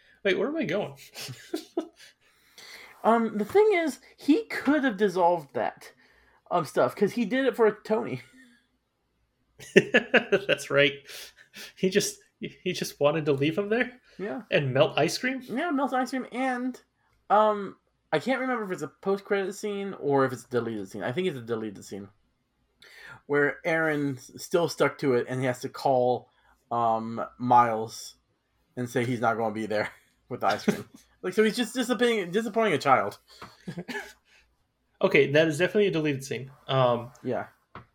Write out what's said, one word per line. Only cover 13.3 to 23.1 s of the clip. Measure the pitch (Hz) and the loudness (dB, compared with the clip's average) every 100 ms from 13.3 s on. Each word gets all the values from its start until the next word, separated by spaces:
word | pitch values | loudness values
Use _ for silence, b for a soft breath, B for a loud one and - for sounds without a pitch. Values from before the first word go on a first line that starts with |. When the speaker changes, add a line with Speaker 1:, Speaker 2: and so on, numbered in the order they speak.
Speaker 1:
leave | 135 147 175 | 0 0 0
him | 202 | -2
there? | 233 247 - b b | -2 -2 -6 b b
Speaker 2:
Yeah. | 202 254 - | -10 -10 -2
Speaker 1:
And | 165 139 | 0 2
melt | 127 156 147 | 2 2 2
ice | 170 - | -2 -2
cream? | 254 262 | -4 -6
Speaker 2:
Yeah, | 254 240 349 | -8 -6 -2
melt | 277 269 | -2 0
ice | 254 254 | -2 -2
cream, | 262 - | -6 -6
and, | 240 262 247 254 254 _ _ _ _ - | -4 -4 -4 -6 -8 _ _ _ _ 2
um, | 208 214 208 190 - _ _ _ | 4 4 0 -6 -12 _ _ _
I | 156 | -2
can't | 185 254 | 0 -2
remember | 262 240 | -2 -4
if | 196 | -4
it's | 156 | -6
a | 147 - | -8 -6
post-credit | 196 196 - 202 190 | -2 -2 0 -2 -2
scene | 196 208 202 196 - | -6 -6 -6 -8 -4
or | 143 139 | 2 2
if | 131 | 2
it's | 123 | -2
a | - | -2
deleted | 120 113 110 98 | -2 -2 -6 -8
scene. | 101 | -6
I | 98 | -4
think | 135 185 | -2 -4
it's | 135 | -4
a | |
deleted | 113 113 110 98 | -6 -6 -6 -10
scene. | - 98 101 _ _ _ _ _ _ _ B B B | -14 -14 -14 _ _ _ _ _ _ _ B B B